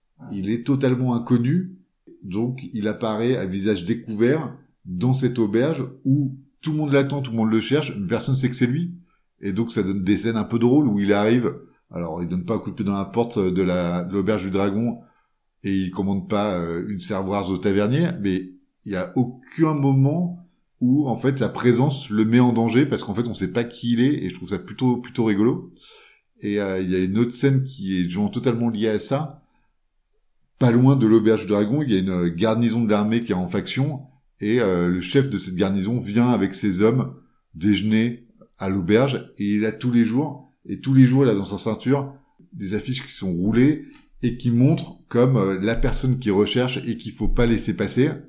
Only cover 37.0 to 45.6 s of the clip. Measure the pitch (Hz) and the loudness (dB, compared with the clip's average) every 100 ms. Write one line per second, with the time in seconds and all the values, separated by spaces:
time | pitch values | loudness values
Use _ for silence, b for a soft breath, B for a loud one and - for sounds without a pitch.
37 | 131 B B B _ 82 98 98 107 110 | -2 B B B _ -4 0 2 2 0
38 | 117 120 - _ _ _ 98 98 85 104 | 0 -4 -14 _ _ _ -4 -2 4 4
39 | 135 127 - - 101 104 110 - 127 120 | 4 -2 -8 -10 -2 0 -2 -2 0 2
40 | 113 117 151 135 - _ - 117 131 135 | 2 2 -2 -6 -18 _ -12 -10 2 8
41 | 127 131 135 104 95 98 - 107 120 139 | 8 8 4 2 -2 -6 -4 -4 0 -2
42 | 139 - _ _ - - 98 104 - 127 | -2 -12 _ _ -20 -14 -6 -6 -4 -8
43 | - - 98 87 95 110 135 - B B | -10 -10 -6 -2 0 4 4 2 B B
44 | B - 123 - 123 120 131 143 - - | B -6 -6 -2 0 4 4 2 -4 -16
45 | _ 120 127 123 98 95 | _ 2 4 4 2 0